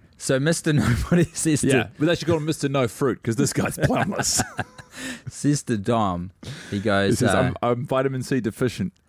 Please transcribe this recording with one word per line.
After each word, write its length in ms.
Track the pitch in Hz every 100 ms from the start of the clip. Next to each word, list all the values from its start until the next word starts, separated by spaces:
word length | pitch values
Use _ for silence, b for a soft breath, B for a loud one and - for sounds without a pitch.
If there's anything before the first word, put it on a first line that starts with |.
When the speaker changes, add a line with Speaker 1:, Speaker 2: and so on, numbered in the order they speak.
| b -
Speaker 1:
So 220 | - 135
Mister 340 | 143 170 -
<laughs> 0 |
Nobody 520 | 151 98 120 - 175 165
says 360 | - 160 147
to 60 | 127
Speaker 2:
Yeah, 200 | - - -
but 80 | 151
they 80 | 170
should 120 | 151
call 100 | 165
him 80 | 151
Mister 240 | - 156
No 180 | 139 120
Fruit, 340 | - 139 101
'cause 140 | - 113
this 180 | 139
guy's 240 | - - -
plumless. 640 | 143 131 117 - - - -
<laughs> 800 | - - - - - 262 247 -
Speaker 1:
Says 340 | - 143 147
to 140 | - 113
Dom, 540 | 98 117 104 87 90 - B 139 B
he 100 | 104
goes, 400 | 104 98 98 110
Speaker 2:
He 60 | 123
says, 80 | 95
Speaker 1:
uh, 40 |
Speaker 2:
"I'm, 160 | 92 90
I'm 240 | 117 120 123
vitamin 360 | 131 135 131
C 160 | 120 135
deficient." 520 | 110 - 127 - 92 -